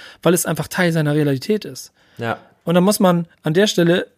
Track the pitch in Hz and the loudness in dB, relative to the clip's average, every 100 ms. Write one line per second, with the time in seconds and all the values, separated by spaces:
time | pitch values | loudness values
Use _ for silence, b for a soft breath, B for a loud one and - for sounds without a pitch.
0 | B B 165 175 - 160 151 - 175 165 | B B 0 0 -2 -6 -6 -2 0 0
1 | 151 147 147 135 - 214 156 131 - b | 0 0 0 -2 -2 -4 -4 -14 -18 b
2 | b - 117 - - _ - 175 185 208 | b -10 -8 -8 -10 _ -2 2 2 2
3 | 190 175 170 b 156 160 202 - 170 185 | 2 2 -2 b -2 0 2 2 2 2
4 | - | -2